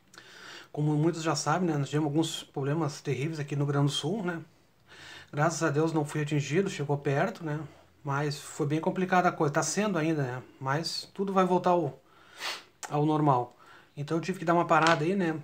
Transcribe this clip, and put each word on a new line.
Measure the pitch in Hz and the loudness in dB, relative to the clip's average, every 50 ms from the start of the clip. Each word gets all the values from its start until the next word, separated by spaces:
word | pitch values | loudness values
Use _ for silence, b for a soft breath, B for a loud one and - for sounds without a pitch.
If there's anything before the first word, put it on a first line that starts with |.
| _ _ - B B B B B B B B B B B | _ _ -20 B B B B B B B B B B B
Como | B 147 151 151 151 | B -2 0 2 2
muitos | 147 151 170 160 165 160 | 4 2 2 2 0 -2
já | 165 147 | -2 -2
sabem, | 147 - 147 156 180 185 165 | 0 0 0 2 2 2 0
né? | 151 | 0
Nós | 143 139 - | 0 -2 0
tivemos | 143 151 156 | 0 0 0
alguns | 147 143 160 160 160 - - - | 0 2 0 0 0 -2 -8 -10
problemas | - - 147 135 139 147 165 160 139 - - | -10 -8 -4 -2 -2 -2 0 -2 -4 -4 -6
terríveis | - 147 131 117 139 165 165 151 | -6 -4 -4 -2 -4 -4 -4 -6
aqui | 143 - 147 | -6 -4 -2
no | 143 143 | -2 0
Rio | 143 139 | 2 2
Grande | 143 143 | 2 2
do | 143 | 2
Sul, | 139 - - 147 - 233 175 | 0 -2 -4 -4 -4 -2 -4
né? | 175 170 165 151 - _ _ _ _ _ _ _ B B B B B B B B B | -4 -4 -6 -8 -14 _ _ _ _ _ _ _ B B B B B B B B B
Graças | B 147 151 170 160 147 | B 0 2 2 2 0
a | 160 156 | 0 0
Deus | 143 147 160 165 156 | 2 2 2 2 2
não | 160 147 | 0 -2
fui | 147 - 151 | -2 -2 -4
atingido, | 151 147 156 143 139 - 143 185 196 185 | -2 0 0 -2 0 0 0 0 0 0
chegou | - - 143 143 143 | -2 -4 -2 -2 -2
perto, | 143 - 147 139 143 175 220 - - 170 | -2 0 0 0 2 0 0 -2 -6 -6
né? | 156 147 151 147 - B B B B B _ - | -6 -6 -6 -8 -10 B B B B B _ -6
Mas | 143 139 139 151 147 147 - | -4 -2 -2 -2 -4 -4 -8
foi | - - - - 156 | -10 -10 -6 -4 -2
bem | 139 151 156 | -2 0 -2
complicada | 160 185 185 190 185 185 190 180 180 180 | -2 -2 -2 -2 0 2 4 4 4 4
a | |
coisa, | - - 165 143 147 | 2 2 0 0 2
tá | 160 | 0
sendo | 147 - - 190 208 220 185 | 0 0 0 0 0 0 0
ainda, | 165 151 160 160 147 139 | 0 0 0 0 0 -2
né? | 123 123 127 - - - - | -2 -4 -8 -10 -14 -14 -8
Mas | 135 135 139 156 170 - - - - - - | -4 -2 -2 -2 -2 -4 -6 -8 -10 -10 -6
tudo | - 196 196 | -6 -4 0
vai | 190 190 185 | 2 2 4
voltar | 180 185 180 180 185 | 4 4 2 4 4
ao, | 175 175 160 139 - - _ B B B B B B B B B B B B B B - - - | 2 2 2 -2 -6 -10 _ B B B B B B B B B B B B B B -16 -10 -4
ao | 147 147 147 | 0 0 2
normal. | 156 151 151 151 147 131 123 120 - - B B B B B B B B | 2 2 4 4 4 4 4 2 -4 -8 B B B B B B B B
Então | 143 143 147 160 | -10 -6 -4 -2
eu | 170 | -2
tive | - - 185 190 | -2 -4 -6 -2
que | 165 | 0
dar | 170 170 | 2 2
uma | 170 165 | 4 4
parada | 165 165 156 160 165 165 147 151 | 4 4 6 6 6 4 4 2
aí, | 170 196 | 0 0
né? | 202 180 160 156 151 | 0 0 0 -2 -4